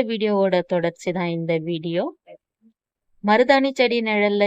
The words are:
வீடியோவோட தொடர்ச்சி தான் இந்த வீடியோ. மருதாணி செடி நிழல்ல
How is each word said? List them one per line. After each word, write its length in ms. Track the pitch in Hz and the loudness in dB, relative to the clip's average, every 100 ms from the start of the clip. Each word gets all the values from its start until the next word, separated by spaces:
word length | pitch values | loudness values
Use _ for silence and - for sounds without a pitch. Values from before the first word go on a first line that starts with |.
வீடியோவோட 540 | 226 220 214 202 196 180 | 2 0 0 2 2 0
தொடர்ச்சி 480 | 170 180 170 170 185 | 0 -2 -2 -4 -4
தான் 180 | 175 175 | -4 -2
இந்த 220 | 170 165 165 | -4 -2 -2
வீடியோ. 440 | 160 170 165 170 285 - - 523 _ _ 226 _ _ _ _ _ | -4 -6 -4 -4 -4 -8 -20 -20 _ _ _ _ _ _ _ _
மருதாணி 460 | 202 220 254 269 277 | 0 2 4 4 2
செடி 260 | 269 247 240 | 0 0 0
நிழல்ல 440 | 220 208 208 202 | 0 0 0 2